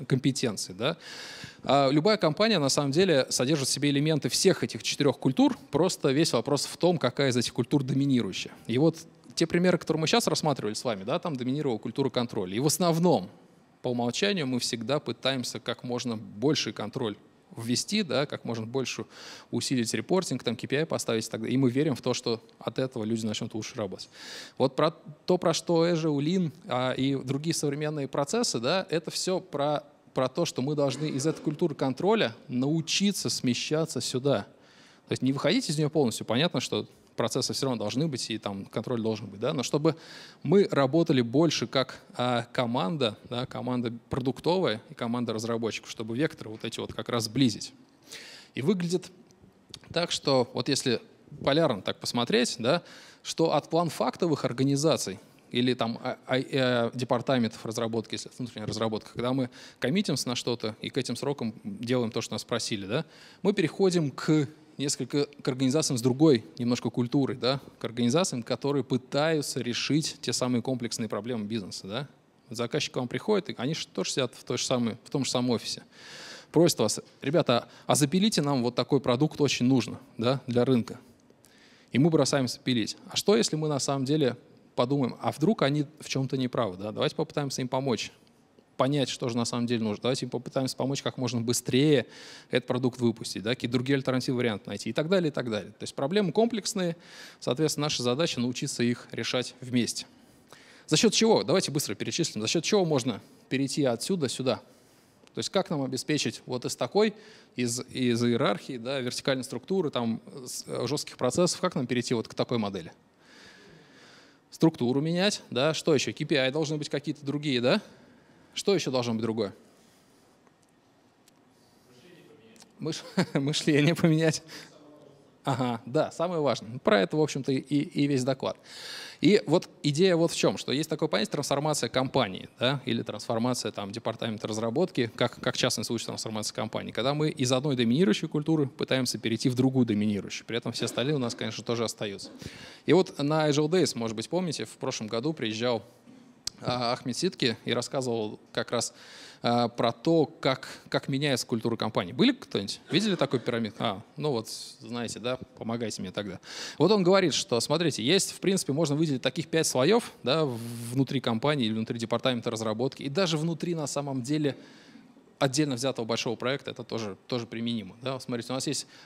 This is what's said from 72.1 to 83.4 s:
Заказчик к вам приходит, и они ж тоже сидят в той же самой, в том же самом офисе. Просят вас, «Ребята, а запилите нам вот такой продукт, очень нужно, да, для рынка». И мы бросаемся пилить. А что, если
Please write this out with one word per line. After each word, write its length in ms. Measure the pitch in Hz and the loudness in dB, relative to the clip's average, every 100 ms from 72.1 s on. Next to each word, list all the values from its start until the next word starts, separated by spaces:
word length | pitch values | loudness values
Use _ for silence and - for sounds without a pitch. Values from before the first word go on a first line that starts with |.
| _ _ _ _ | _ _ _ _
Заказчик 440 | 110 117 151 - | -6 -4 -2 -4
к 40 | 135 | -4
вам 100 | 123 | -4
приходит, 420 | 127 - 208 - | -4 0 0 0
и 60 | - | -6
они 160 | 127 | -4
ж 120 | 156 - | -4 -6
тоже 260 | - 185 | -6 -2
сидят 220 | - 123 - | -2 -2 -4
в 80 | |
той 140 | - 123 | -6 -4
же 80 | - | 0
самой, 320 | 127 117 104 | 0 0 -4
в 60 | - | -6
том 160 | 147 127 | -4 0
же 60 | |
самом 200 | 127 123 | 0 0
офисе. 320 | 110 - - - - - - - - - | 0 -2 -10 -14 -20 -20 -18 -16 -18 0
Просят 280 | 151 170 - | 4 4 4
вас, 220 | 110 - - _ | 0 0 -8 _
«Ребята, 460 | 139 160 135 120 - - - | 0 2 4 2 0 -12 0
а 80 | 127 | 2
запилите 460 | 143 185 214 180 | 4 4 2 2
нам 220 | 143 139 | 2 2
вот 120 | 120 139 | 2 0
такой 260 | 156 139 | 2 2
продукт, 400 | 127 123 156 - | 4 2 2 2
очень 240 | 139 - 123 | 2 4 4
нужно, 340 | 131 - - - - | 4 2 -8 -14 -2
да, 240 | 117 135 - | 0 0 0
для 180 | 120 | 2
рынка». 360 | 123 123 104 - - _ _ _ - - - - _ | 4 2 2 -10 -16 _ _ _ -20 -20 -20 -20 _
И 60 | 117 | 4
мы 120 | 165 | 4
бросаемся 500 | 156 131 143 123 - | 6 4 2 0 -2
пилить. 380 | - 123 95 - - | 0 0 0 -6 -6
А 60 | - | -2
что, 200 | - | 4
если 200 | 226 | 4